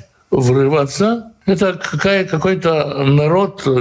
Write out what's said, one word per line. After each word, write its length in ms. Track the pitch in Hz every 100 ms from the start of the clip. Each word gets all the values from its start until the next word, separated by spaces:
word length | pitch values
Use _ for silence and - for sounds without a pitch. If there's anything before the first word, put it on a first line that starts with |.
| - _ _
врываться. 1000 | - 123 135 135 151 139 151 208 233 - - -
Это 280 | 185 196
какая-, 520 | 180 - 143 196 196 180
какой-то 800 | 156 190 190 165 156 147 139 135
народ, 580 | 143 151 180 190 - 139 127